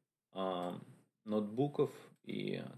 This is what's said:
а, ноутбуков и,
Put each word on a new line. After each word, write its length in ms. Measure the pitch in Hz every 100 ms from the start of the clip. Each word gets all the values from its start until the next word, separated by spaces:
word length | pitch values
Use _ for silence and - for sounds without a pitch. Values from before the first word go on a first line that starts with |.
| _ _ _
а, 480 | 95 95 90 90 90 - - _ _
ноутбуков 640 | 107 107 104 113 143 143 135 - - -
и, 400 | - - 50 - -